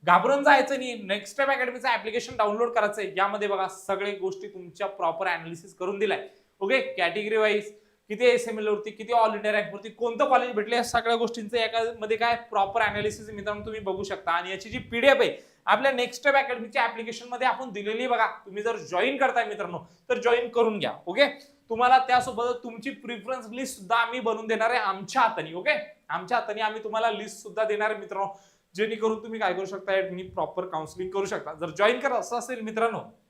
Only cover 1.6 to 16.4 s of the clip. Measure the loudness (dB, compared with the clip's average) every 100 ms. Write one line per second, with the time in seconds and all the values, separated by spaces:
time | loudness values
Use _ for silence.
1.6 | 0 -2 0 0 0 -4 -4 0 0 2
2.6 | 0 2 0 0 -6 0 0 2 -2 0
3.6 | -2 -4 -4 -2 -2 -4 -6 -6 -12 -14
4.6 | -18 -6 -6 -2 -2 0 -2 -2 -6 -12
5.6 | -14 -8 -6 -2 0 0 -4 _ _ _
6.6 | 0 0 0 -2 0 0 -2 2 2 2
7.6 | -2 -16 _ _ _ 4 4 4 2 -2
8.6 | 0 -2 -4 -10 0 4 4 2 0 0
9.6 | 0 -8 -14 -4 -4 2 4 4 4 -2
10.6 | 0 0 2 0 2 2 0 -2 -4 -2
11.6 | 0 0 -2 -4 -4 0 2 0 0 0
12.6 | 2 2 2 0 -4 -4 -12 -8 -6 -6
13.6 | -8 -8 -6 -4 -4 -6 0 0 -2 -8
14.6 | -8 -10 -4 4 6 8 4 0 -14 _
15.6 | 2 4 4 2 -2 0 4 4